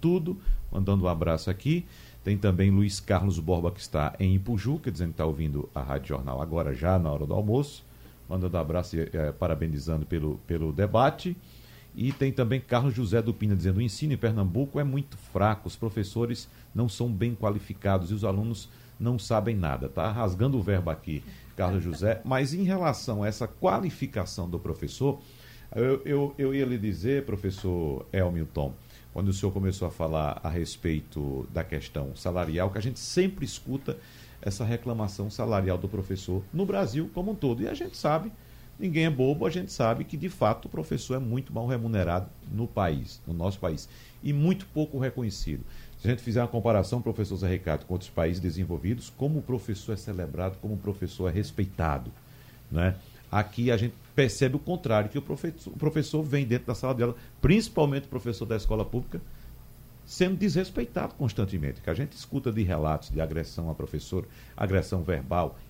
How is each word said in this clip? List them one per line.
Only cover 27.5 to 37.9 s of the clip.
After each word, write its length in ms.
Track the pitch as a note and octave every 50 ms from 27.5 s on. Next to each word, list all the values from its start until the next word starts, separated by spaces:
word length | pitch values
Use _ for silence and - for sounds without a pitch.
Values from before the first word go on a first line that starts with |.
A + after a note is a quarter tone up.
| F#2+ - - F#2 F2+ F2 E2 D2+ C2+ B1+ - -
Elmilton, 640 | - F#2+ F#2 F2 F2 E2 D#2 - - D#2 C#2+ C2+ - - - - - - - -
quando 160 | - - G2 G2
o 40 |
senhor 180 | F#2+ G2 - G2
começou 360 | F#2+ G2+ G2 F#2+ F2+ - F#2 F2
a 20 |
falar 480 | - - E2 D#2 D#2 D#2 D2+ D2 - - -
a 60 | E2+
respeito 1000 | D2+ F2 D#2+ D2+ - - - E2+ D#2+ D2+ D2 - - D2+ C#2+ C#2 C2+ C2+ - -
da 140 | - E2+ E2
questão 500 | - D#2+ C#2+ C#2 - - D#2 C#2 C2+ C2
salarial, 560 | - - F2+ F2 F2+ F2 D#2+ D#2 F2 F#2 G2+
que 60 | F#2+ F#2
a 40 |
gente 180 | F2 C3 - -
sempre 440 | - - - F3 F#3 G3 F#3+ - C#3
escuta 500 | A2 - - - B2+ B2+ C#3 - - - - - - - - - - - -
essa 220 | - G2+ G2 - A#2
reclamação 640 | G#2+ A#2 A#2 A#2 B2 A#2 A2 G#2+ G2 - - G2+ G#2+
salarial 480 | - - A2+ A2+ A2 G2 F#2+ F#2+ F2+ F2+
do 100 | F#2 F#2
professor 540 | - F#2+ F#2 - F#2+ F#2 - - F2+ G2 G2 -
no 140 | - D#3+ G3
Brasil 440 | - - - - G#2+ A2+ D3+ E3 - -
como 180 | F3 F#3 G#3
um 20 | G#3+
todo. 280 | G3 - C3 A#2 A#2+
E 60 | - -
a 60 | -
gente 220 | C#4 F4 F#4+